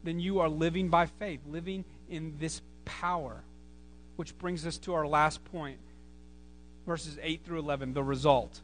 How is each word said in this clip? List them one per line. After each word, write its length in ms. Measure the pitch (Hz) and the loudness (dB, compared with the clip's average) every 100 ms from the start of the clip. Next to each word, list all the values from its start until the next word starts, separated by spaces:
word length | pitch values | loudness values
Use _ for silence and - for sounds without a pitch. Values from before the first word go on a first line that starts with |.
then 160 | 170 170 | -2 -2
you 200 | 175 196 | 0 4
are 100 | 165 | 2
living 400 | 156 165 170 185 | 4 2 2 4
by 160 | 170 170 | 6 4
faith, 340 | - 208 143 143 | -2 -8 -8 -8
living 380 | 160 175 190 180 - - | -8 -6 -8 -8 -16 -10
in 260 | 170 160 147 | -8 -6 -4
this 220 | 160 - - - - | -6 -6 -12 -16 -12
power. 580 | - 175 170 135 107 - - - - - - - - | -4 -2 -2 -4 -10 -16 -20 -20 -20 -20 -20 -14 -10
Which 200 | 165 - | -10 -6
brings 280 | 180 175 165 | -4 -4 -4
us 120 | - | -6
to 140 | - | -2
our 140 | 170 147 | 0 4
last 360 | 151 156 - - | 6 6 2 -10
point, 340 | 175 143 131 - - - - - - - - - - - | -8 -8 -10 -18 -20 -20 -20 -20 -20 -20 -20 -20 -14 -6
verses 320 | 170 165 147 | -4 -6 -6
eight 240 | 143 165 - | -4 -4 -4
through 140 | 170 | -6
eleven, 340 | 147 143 131 | -2 -2 -2
the 100 | 135 | -2
result. 560 | 135 135 147 135 95 - | 0 4 8 8 6 -12